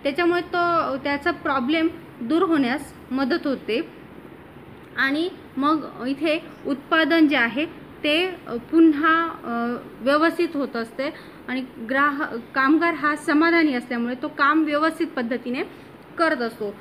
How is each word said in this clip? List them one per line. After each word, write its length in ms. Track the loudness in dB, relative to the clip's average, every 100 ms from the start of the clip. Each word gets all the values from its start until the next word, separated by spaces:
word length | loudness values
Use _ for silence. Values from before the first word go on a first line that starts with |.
त्याच्यामुळे 380 | -4 0 2 2
तो, 560 | 0 0 2 2 0 -4
त्याचा 340 | -2 -2 -2
problem 560 | -2 -2 -2 0 2 0 -2 -18 -12
दूर 220 | -2 2
होण्यास 500 | 4 2 2 -2 -6 -18 -8
मदत 360 | -4 0 0 -2
होते 420 | -4 -2 -4 -4 -12 -20 -20 -20 -20 -20 -20 -20 -20 -16 -4
आणि 320 | -2 0 -4 -8 -12 -2
मग 280 | 0 0 -2 -8 -6
इथे 320 | -2 -2 -2 -4 -12 -6
उत्पादन 600 | -6 0 2 4 6 4
जे 100 | 4
आहे, 280 | 0 -2 -6 -8 -18 -6
ते, 240 | -2 0 -2 -6 -10
अ, 80 | -10
पुन्हा, 720 | 0 6 6 6 4 4 2 -6
अ, 340 | -6 -4 -2 -4 -10 -6
व्यवस्थित 460 | 0 4 2 2 -2
होत 220 | -2 -4 -4
असते 280 | -8 -6 -6 -6 -18 -18 -8
आणि 180 | -6 -6 -12 -4
ग्राह-, 480 | 2 2 0 -4 -6 -6 0
कामगार 380 | 4 4 4
हा 220 | 0 -2 -2
समाधानी 580 | 0 4 4 4 4
असल्यामुळे 420 | 0 -4 -4 -4 -4
तो 60 | -8
काम 360 | 0 2 4
व्यवस्थित 440 | 2 2 0 0 -4
पद्धतीने 560 | -2 -4 -4 -4 -6 -6 -10 -20 -20 -18 -2
करत 240 | 0 0
असतो. 340 | -4 -4 -8 -8